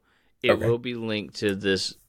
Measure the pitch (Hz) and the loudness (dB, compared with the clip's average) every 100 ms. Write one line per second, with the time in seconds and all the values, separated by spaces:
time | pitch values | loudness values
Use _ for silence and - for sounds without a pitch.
0 | _ _ _ _ 117 101 117 120 123 120 | _ _ _ _ 2 2 2 0 -2 -6
1 | 113 107 90 - 104 98 101 95 - - | -4 -4 -4 -2 -2 0 2 2 0 -8